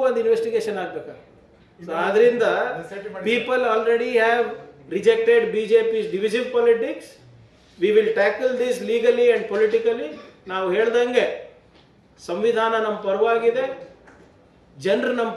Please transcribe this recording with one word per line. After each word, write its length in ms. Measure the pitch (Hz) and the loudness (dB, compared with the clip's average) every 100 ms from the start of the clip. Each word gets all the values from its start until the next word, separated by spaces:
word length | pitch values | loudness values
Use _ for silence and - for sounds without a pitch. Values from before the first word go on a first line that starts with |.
| 262 | -2
ಒಂದು 120 | 233 | 0
ಇನ್ವೆಸ್ಟಿಗೇಷನ್ 560 | 226 226 226 226 214 190 | 0 0 0 -4 -4 -6
ಆಗ್ಬೇಕು. 300 | 170 151 - - - - _ _ _ _ | -8 -10 -14 -18 -20 -20 _ _ _ _
So, 60 | 170 165 | -8 -2
ಆದ್ರಿಂದ 440 | 180 208 240 233 202 - - 175 165 196 202 190 214 | 2 4 4 4 0 0 -2 -6 -10 -12 -12 -8 -2
people 340 | 233 233 254 247 | -2 0 0 2
already 380 | 220 226 233 247 233 | 0 2 0 2 2
have 200 | 226 240 220 - - - - | 2 2 -2 -6 -16 -20 -8
rejected 460 | 170 196 226 226 233 202 | 0 2 4 4 4 2
B 100 | 202 208 | -2 2
J 100 | 226 226 | 4 4
P's 180 | 220 175 | -2 -4
divisive 320 | 185 214 233 226 | -2 -2 -2 -2
politics. 520 | 240 233 226 269 320 - - - - - _ _ - | 2 2 2 0 -8 -14 -20 -20 -20 -20 _ _ -2
We 60 | 185 214 | 2 4
will 140 | 208 196 | 2 2
tackle 320 | 208 254 254 240 | 0 0 -2 -2
this 140 | 247 196 202 | -2 -2 -2
legally 360 | 233 240 233 240 | 0 2 4 4
and 80 | 220 - | 2 0
politically. 580 | 202 208 226 226 240 302 302 - - 190 | 0 2 2 0 -2 -8 -12 -20 -20 -10
ನಾವು 140 | 185 185 196 | -6 -2 0
ಹೇಳ್ದಂಗೆ 500 | 226 240 240 247 - - - - _ _ _ _ _ _ - | 0 0 2 0 0 -4 -14 -20 _ _ _ _ _ _ -10
ಸಂವಿಧಾನ 440 | 175 226 220 226 220 214 | -2 0 0 0 0 -2
ನಮ್ಮ 100 | 202 196 | -4 -4
ಪರವಾಗಿದೆ, 560 | 196 226 233 233 247 269 - - - - - - _ _ _ _ 139 180 | 0 2 2 2 0 -4 -8 -16 -20 -20 -20 -20 _ _ _ _ -8 -2
ಜನರು 260 | 233 247 240 | 0 0 -2
ನಮ್ಮ 120 | 220 | -4